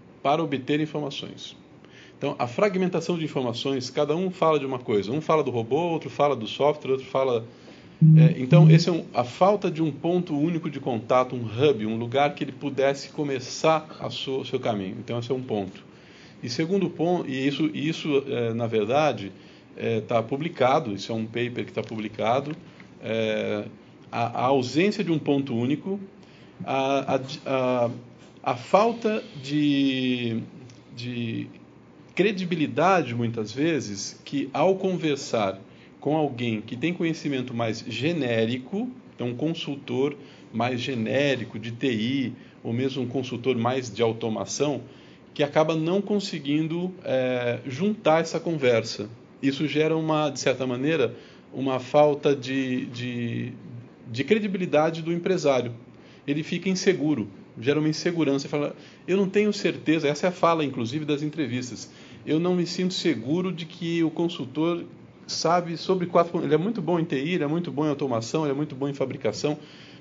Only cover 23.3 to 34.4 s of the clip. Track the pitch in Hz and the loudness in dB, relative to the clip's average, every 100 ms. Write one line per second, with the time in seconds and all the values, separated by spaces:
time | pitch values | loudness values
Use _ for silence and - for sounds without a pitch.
23.3 | 107 107 104 107 - - - - 117 117 | 0 -2 -4 -6 -12 -20 -20 -8 -4 -2
24.3 | 117 127 139 120 139 202 208 165 160 - | 0 2 2 2 2 2 2 0 0 2
25.3 | 139 139 117 123 156 190 196 196 - - | 0 0 -2 0 -2 -4 -6 -8 -18 -20
26.3 | - - - - 131 135 139 139 131 131 | -20 -20 -12 -4 -2 0 0 0 -2 -2
27.3 | - - 131 127 127 117 - - - - | -10 -4 0 2 2 0 -2 -14 -20 -20
28.3 | - - 120 - 185 233 233 214 214 - | -8 -4 -4 4 6 6 2 -2 -2 -4
29.3 | 147 131 151 147 139 139 131 127 123 117 | -10 -2 2 4 4 2 2 0 0 -2
30.3 | 113 113 - 120 - - 120 120 120 117 | -4 -6 -12 -18 -20 -20 -12 -8 -6 -4
31.3 | 113 - - - - - - - - 202 | -4 -8 -12 -20 -20 -20 -20 -6 0 0
32.3 | 190 180 170 139 131 175 185 127 117 117 | 0 -2 0 0 2 4 4 2 -2 -2
33.3 | 113 104 120 165 147 107 98 - - - | -2 -4 -2 0 0 -2 -8 -10 -14 -8
34.3 | 143 | -6